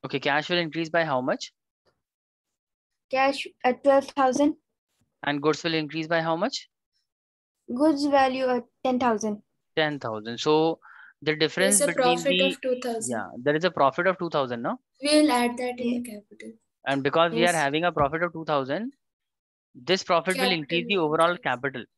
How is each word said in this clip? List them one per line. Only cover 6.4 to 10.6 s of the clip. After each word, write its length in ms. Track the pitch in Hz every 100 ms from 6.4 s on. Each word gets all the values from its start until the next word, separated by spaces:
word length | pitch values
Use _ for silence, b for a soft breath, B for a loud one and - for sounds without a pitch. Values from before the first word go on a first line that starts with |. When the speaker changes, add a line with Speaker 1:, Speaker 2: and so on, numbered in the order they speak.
| 202 - - _ _ _ _ _ _ _ _ _ - 240
Speaker 2:
Goods 300 | 302 285 285
value 420 | 277 262 262 254
at 160 | 247 240 _
ten 160 | 262 254
thousand. 420 | 254 214 214 208 _ _ _ -
Speaker 1:
Ten 240 | 151 147
thousand. 400 | 123 110 107 117
So 400 | 151 156